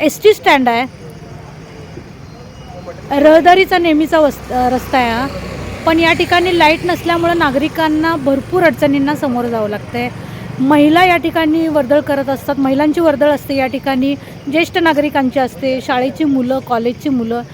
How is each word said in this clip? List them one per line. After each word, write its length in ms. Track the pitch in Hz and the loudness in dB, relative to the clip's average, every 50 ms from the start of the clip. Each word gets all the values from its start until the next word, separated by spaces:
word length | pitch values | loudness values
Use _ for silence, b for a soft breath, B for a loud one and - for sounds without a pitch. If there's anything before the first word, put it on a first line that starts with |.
एसटी 320 | 302 302 - - - 427 415 | 0 -2 0 2 4 4 4
स्टँड 360 | - - 392 311 277 254 240 | 4 2 2 2 4 2 2
आहे. 160 | 233 233 262 247 - - - - - - - - - - - - - - - - - - - - - - - - - - - - - - - - - - - - - - - - - - - - | 0 0 -2 -4 -8 -14 -18 -18 -18 -18 -20 -18 -18 -18 -18 -20 -20 -20 -20 -20 -18 -18 -18 -18 -18 -18 -18 -18 -20 -20 -20 -20 -20 -20 -20 -20 -20 -20 -20 -18 -18 -16 -16 -16 -16 -16 -8 -4
रहदारीचा 680 | 277 285 285 302 311 330 277 349 359 381 381 - 381 | 2 4 6 8 8 8 8 8 6 6 6 4 2
नेहमीचा 420 | 359 339 339 311 294 320 277 339 320 | 2 2 2 2 2 2 2 2 2
वस-, 340 | 311 277 - - - - 247 | 2 2 0 -4 -8 -6 -2
अ, 160 | 254 247 247 | -2 0 0
रस्ता 280 | 254 247 - - - | 0 -2 -2 -2 0
आहे 140 | 262 247 233 | 0 0 0
हा. 160 | 226 233 269 285 - - - - - - - - - - - | -2 -2 -4 -6 -8 -10 -10 -10 -10 -10 -10 -12 -10 -4 0
पण 140 | 330 330 330 | 0 2 2
या 140 | 330 330 339 | 2 2 2
ठिकाणी 460 | - 349 - 349 349 349 370 349 339 | 0 0 2 2 2 2 2 2 4
लाईट 200 | 320 302 320 330 - | 4 4 2 2 0
नसल्यामुळं 520 | 349 339 - - 339 339 339 339 339 349 | -2 -2 -2 -2 -2 -2 0 0 0 0
नागरिकांना 760 | 339 320 285 247 277 294 311 - 330 320 311 302 311 320 330 330 | 2 0 0 0 0 -2 -2 -2 -2 0 0 0 0 0 0 -2
भरपूर 480 | 311 262 277 277 277 - - 339 370 349 | -2 0 0 0 -2 -2 -2 0 2 2
अडचणींना 520 | 311 240 - - 285 277 285 277 285 302 | 2 2 2 0 0 2 0 0 0 -2
समोर 300 | 294 311 277 240 240 240 | -2 -2 -2 -2 -2 -2
जावं 240 | 240 233 226 214 208 | -2 -2 -2 -2 -4
लागतंय. 400 | 208 208 - - - 240 240 247 B B B B B B B B - - | -4 -6 -8 -8 -6 -6 -6 -6 B B B B B B B B -6 -2
महिला 460 | 254 269 302 294 294 302 311 349 370 | 0 2 4 4 6 6 6 4 4
या 120 | 370 349 | 4 4
ठिकाणी 500 | 339 - 330 - 339 320 302 311 330 330 | 2 0 -2 -2 0 0 0 0 0 0
वर्दळ 320 | 320 302 302 269 233 285 302 | 0 0 0 0 2 2 0
करत 300 | 294 302 285 277 269 277 | 2 0 -2 -2 -2 -4
असतात, 260 | 269 - - - 285 269 | -4 -4 -4 -4 -2 0
महिलांची 420 | 269 262 269 269 302 302 285 349 | 0 0 2 2 2 0 0 2
वर्दळ 280 | 330 320 285 240 294 294 | 2 2 2 2 2 2
असते 260 | 285 269 - - 277 | 2 0 -2 -4 -2
या 120 | 269 262 | -2 -2
ठिकाणी, 480 | 262 269 262 - 269 269 254 262 277 285 269 B B B B B 285 | -2 -4 -4 -4 -2 -2 0 0 -2 -2 -4 B B B B B -4
ज्येष्ठ 260 | 269 320 339 320 - | -2 0 0 0 0
नागरिकांची 640 | 370 339 320 302 285 294 302 - 285 269 254 - 277 | 0 2 2 2 2 0 0 0 0 -2 0 0 -2
असते, 400 | 254 240 - - 277 262 262 262 | -2 -2 -4 -4 -4 -4 -4 -4
शाळेची 420 | 233 - 262 247 254 269 269 - 320 | -4 -2 -2 0 -2 -2 -2 -2 0
मुलं, 360 | 285 277 262 247 247 269 262 | 0 0 0 0 0 -2 -4
कॉलेजची 500 | 247 - 247 226 233 240 247 247 - 302 | -4 -4 -4 -2 -2 -2 -4 -4 -4 -2
मुलं, 320 | 269 247 233 226 233 240 240 B | -2 -2 -2 -2 -4 -6 -8 B